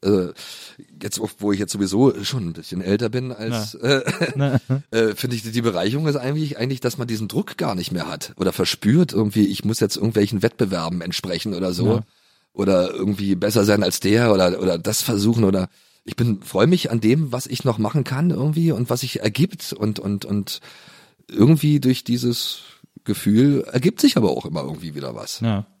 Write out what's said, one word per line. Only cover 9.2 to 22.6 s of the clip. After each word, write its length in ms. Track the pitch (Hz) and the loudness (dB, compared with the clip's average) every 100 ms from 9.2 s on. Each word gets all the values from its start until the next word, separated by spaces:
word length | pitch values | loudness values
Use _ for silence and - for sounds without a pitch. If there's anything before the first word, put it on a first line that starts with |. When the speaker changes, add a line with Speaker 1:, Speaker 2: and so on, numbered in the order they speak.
| 107 107 101 | 0 4 2
Speaker 1:
ich 180 | 98 104 | 2 -2
muss 160 | 113 | 0
jetzt 160 | 101 - | 0 0
irgendwelchen 460 | 107 107 101 104 | 0 2 2 2
Wettbewerben 580 | 113 - 110 92 82 87 | 0 0 -2 -2 -4 -6
entsprechen 520 | 85 87 95 85 107 92 | -6 -6 -6 -6 -4 -4
oder 180 | 92 | -4
so 220 | 90 117 110 | 0 0 0
Speaker 2:
Ja. 40 | 110 _ _ _ _ | -2 _ _ _ _
Speaker 1:
oder 380 | - 98 92 90 | -2 2 4 2
irgendwie 420 | - 95 98 101 95 | 0 -2 -2 0 0
besser 300 | 101 107 104 | 2 2 4
sein 180 | 104 | 4
als 160 | 95 - | 2 0
der 320 | 95 107 120 | 2 4 6
oder, 280 | 101 90 92 | 6 4 2
oder 160 | 92 85 | 0 0
das 240 | 85 107 | -2 -4
versuchen 420 | - 110 101 117 | 0 2 2 4
oder 240 | 104 95 90 _ _ _ - | 4 2 -2 _ _ _ -16
ich 100 | - | -2
bin, 260 | 120 101 | -2 -2
freue 260 | - 95 110 | -4 2 4
mich 220 | 180 - | 4 2
an 120 | 117 | 0
dem, 320 | 107 135 151 | 2 2 2
was 140 | 123 - | -4 -6
ich 180 | 123 131 | -4 -2
noch 120 | 107 | 0
machen 260 | 107 151 127 | 0 0 -2
kann 240 | 131 170 | 0 0
irgendwie 400 | - 139 156 165 | 0 0 0 0
und 180 | 151 123 | 0 0
was 120 | 120 | -2
sich 180 | 127 - | -4 -2
ergibt 540 | 110 104 160 - - | -2 0 -2 -2 -12
und, 260 | - 107 101 | -4 -4 -2
und, 240 | 98 101 | -4 -4
und 380 | - 101 98 - - - - - _ _ _ | -2 -4 -4 -10 -14 -20 -20 -20 _ _ _
irgendwie 520 | - 117 160 151 147 | 4 6 6 6 2
durch 240 | 131 127 | 2 0
dieses 580 | - 123 123 120 - - | 0 -2 0 -2 -4 -8